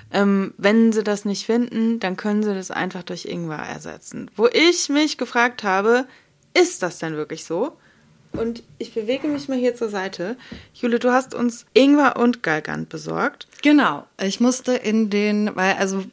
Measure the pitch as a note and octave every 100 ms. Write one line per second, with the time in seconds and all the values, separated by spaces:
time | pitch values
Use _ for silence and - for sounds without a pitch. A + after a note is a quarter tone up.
0 | - G3 G3+ G3 F#3+ - G3 A3+ A3+ G#3+
1 | G#3 G3+ G3+ F#3+ - A#3 A#3+ A3 A3+ A3+
2 | F#3 F#3 G#3+ G#3 G#3+ F#3+ F#3 - F3+ F3+
3 | E3+ F3 - F3 E3 D3+ - - D3+ D#2
4 | - - - - A3+ - E4 F4 - C#4+
5 | D4+ - A#3+ B3 A#3+ A#3+ G#3 F#3+ G#3 B3
6 | B3+ - _ _ _ E4 F4 - F3 -
7 | D#3+ D3+ D3 D#3+ - E3 C#4 - _ _
8 | _ _ _ - A3+ A#3 - - A3 A3+
9 | G#3+ C4 D4+ C#4+ C#4 C4 B3 A#3+ A3+ G#3
10 | F#3+ F#3+ F3 B3 - - - - A#3+ A#3
11 | B3 B3 C4 - A#3+ - - A3 C#4 D4
12 | C#4 - A#3+ A#3+ - D#3 D3+ D3+ D#3+ D#3+
13 | D3+ E3 B3 - - - C#4+ D4+ G3 C#3+
14 | - - F#3+ G3 A#3+ B3 - B3+ G#3+ A3
15 | G#3+ G3+ G#3 G#3 G#3 - F#3+ - F#3+ G3
16 | F#3+